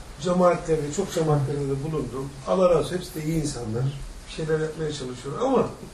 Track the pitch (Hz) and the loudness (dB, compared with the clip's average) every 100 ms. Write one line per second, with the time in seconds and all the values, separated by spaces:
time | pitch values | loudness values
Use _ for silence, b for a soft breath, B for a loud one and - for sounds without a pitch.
0 | - - 180 180 175 170 156 151 147 190 | -16 -6 0 4 6 4 2 0 0 -2
1 | 196 170 156 143 135 143 139 135 156 151 | -2 0 4 4 2 0 -2 -2 -2 -4
2 | 123 127 139 - - 185 180 160 143 180 | -4 -6 -8 -6 0 4 6 6 2 -4
3 | - 156 151 165 143 123 110 117 135 - | -6 -6 -2 0 0 -4 -4 -2 -2 -4
4 | - - - - 156 156 156 160 151 135 | -10 -14 -12 -6 0 0 0 -4 -4 -4
5 | 123 120 139 151 262 240 - - - | -8 -8 -8 -2 2 4 2 -4 -14